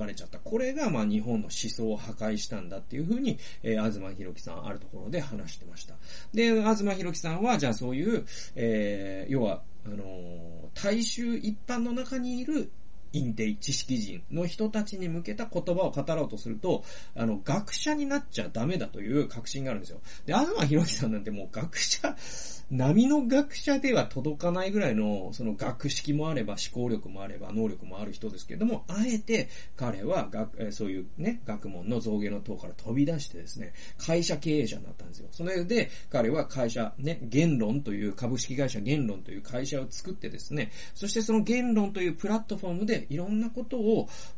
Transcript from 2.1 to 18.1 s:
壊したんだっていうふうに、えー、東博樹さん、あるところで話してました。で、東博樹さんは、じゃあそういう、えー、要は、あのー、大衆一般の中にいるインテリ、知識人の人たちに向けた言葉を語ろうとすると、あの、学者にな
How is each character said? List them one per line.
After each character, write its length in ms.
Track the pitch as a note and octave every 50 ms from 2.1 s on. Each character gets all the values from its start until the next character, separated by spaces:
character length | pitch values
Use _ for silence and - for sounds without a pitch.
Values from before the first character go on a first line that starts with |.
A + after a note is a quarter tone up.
壊 260 | A2+ - A2 A2 G#2+ G#2+
し 100 | - -
た 100 | A#2 G2+
ん 120 | F2 F2
だ 80 | G2 G2
っ 20 |
て 160 | - - B2
い 40 | C3+
う 40 | D#3
ふ 120 | F3 A#3
う 40 | B3+
に、 180 | C#4 A#3+ - - - - - -
え 120 | - A2+ A2
ー、 180 | A2 G#2+ A2+
東 240 | G2+ G2 F#2+ F#2+ G2
博 160 | G2 G2 F2+
樹 80 | E2+ -
さ 140 | - - -
ん、 120 | F#2+ -
あ 60 | G#2
る 60 | G2 -
と 80 | -
こ 160 | - - - -
ろ 60 | G#2+
で 100 | D3+ F3
話 320 | - C#3 A2+ - - -
し 40 | - -
て 80 | -
ま 100 | - -
し 80 | - -
た。 120 | - - - - - - - - -
で、 200 | - G#3+ A#3 A#3
東 320 | A3+ A3 G#3 G#3+ A3 G#3 G3+
博 280 | G3+ F#3+ F#3+ F#3 F3
樹 60 | D#3+ -
さ 140 | - E3
ん 100 | E3 F3+
は、 160 | G#3+ B3 A#3 D#3
じ 80 | C#3+
ゃ 40 | B2
あ 40 | A2
そ 160 | - B2+ B2
う 40 | B2+
い 220 | C3+ E3+ A3 A#3
う、 80 | - - - - - - - -
え 720 | A#2+ A#2 A2+ A2 G#2+ G#2 G#2 G2+ G2 G2 G2 F#2+ F#2+ F#2 G2+
ー、 40 |
要 100 | C3+ C3+
は、 200 | A2+ G2+ F#2 F2+ - - - - -
あ 60 | G#2+
の 60 | G#2
ー、 840 | G2+ G2 F#2+ F#2 F2+ F2 F2 F2 E2+ E2 E2+ E2 E2 D#2 - - -
大 200 | - G3+ G#3+ A#3
衆 340 | A3+ A3 - A#3 A#3+ A#3 A#3
一 180 | - - G#3+ G#3+ - -
般 140 | - B3 A#3+
の 120 | A#3 A#3+
中 240 | A#3+ B3+ B3+ - C4+
に 220 | B3+ B3 B3 B3 B3
い 80 | B3+
る 240 | D4 D#4 C#4 - - - - - - - - - -
イ 80 | - -
ン 140 | C3 A#2+ G#2+
テ 100 | A2 A2
リ、 120 | G#2+ G#2
知 180 | - - C#3+ C#3
識 240 | - - - C3 A#2
人 240 | G#2 G2 F#2 F2 - -
の 160 | C#3 E3 F3
人 240 | E3+ - - A3 G#3+
た 140 | - G#3+ G#3
ち 140 | - G3+ F#3+
に 120 | F3+ E3+
向 120 | E3 E3+
け 120 | E3+ G#3 G#3
た 100 | G#3+ A3+
言 180 | - - F3
葉 200 | - F3+ F3 F#3
を 80 | F#3 C3+
語 240 | - C#3+ - - D#3+
ろ 80 | D#3+
う 60 | C#3+ A2
と 80 | A2 G#2
す 100 | - A#2
る 60 | A2+
と、 300 | G#2+ - F3+ D3+ - - - - - - - -
あ 120 | - A#2
の、 160 | A2+ G#2 G2 -
学 300 | - C#3 G#3 G#3 - -
者 180 | - - D4+
に 140 | D4+ D4 C#4+
な 120 | C#4